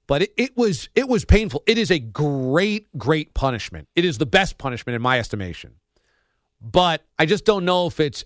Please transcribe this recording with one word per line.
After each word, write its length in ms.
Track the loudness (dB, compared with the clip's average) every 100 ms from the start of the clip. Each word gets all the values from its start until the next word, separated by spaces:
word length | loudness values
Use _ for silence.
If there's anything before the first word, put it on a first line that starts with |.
| -4
But 160 | -2
it, 120 | -2 -2
it 200 | -4 0
was, 320 | 0 0 -2
it 140 | -2 0
was 160 | 0 4
painful. 360 | 4 2 -2 0
It 100 | 0
is 120 | 2
a 80 | 0
great, 880 | -2 -4 -2 -2 0 2 0 -2 -8 -6
great 360 | -2 -2 -2
punishment. 540 | -4 -2 -4 -8 -14 -6 -2
It 80 | 0
is 100 | -2
the 80 | 2
best 300 | 2 2 -2
punishment 360 | -8 -8 -6 -2
in 60 |
my 160 | 0 0
estimation. 560 | -2 -8 -8 -12 -16 -20 _ _ _ _ _ _ _ _
But 420 | -2 2 2 0 _ 0
I 80 | 2
just 180 | 2
don't 200 | 2 2
know 220 | 2 0 0
if 120 | -2
it's 260 | -2 -4